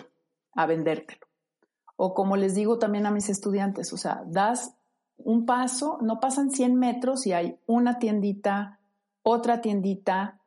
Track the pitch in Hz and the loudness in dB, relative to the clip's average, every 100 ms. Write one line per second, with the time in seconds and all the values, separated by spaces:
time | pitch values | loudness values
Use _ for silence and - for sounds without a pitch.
0 | - _ _ _ _ - 160 165 160 156 | -10 _ _ _ _ -2 0 0 0 -2
1 | - - - _ _ _ _ _ - - | -6 -20 -20 _ _ _ _ _ -18 -4
2 | 185 185 196 196 190 190 214 233 214 208 | -2 0 0 2 2 2 2 2 0 0
3 | 208 208 208 196 208 196 196 196 175 175 | 0 0 -2 -2 -2 0 0 -2 -6 -6
4 | - - - 175 208 240 - - _ _ | -4 -6 -4 0 0 0 -6 -14 _ _
5 | _ - - 226 233 247 254 - 294 - | _ -8 0 2 2 0 0 -2 -4 -2
6 | 220 220 262 262 277 262 247 254 247 247 | -2 0 0 0 0 2 2 4 2 0
7 | 247 262 202 175 175 - - 233 240 240 | -2 -2 0 0 -2 -6 0 2 2 2
8 | 226 208 202 196 202 196 202 - _ _ | 0 0 0 -2 -2 -2 -4 -12 _ _
9 | _ _ 214 233 240 233 233 202 190 190 | _ _ 2 2 2 0 0 0 0 -2
10 | - 190 208 - | 0 0 -2 -6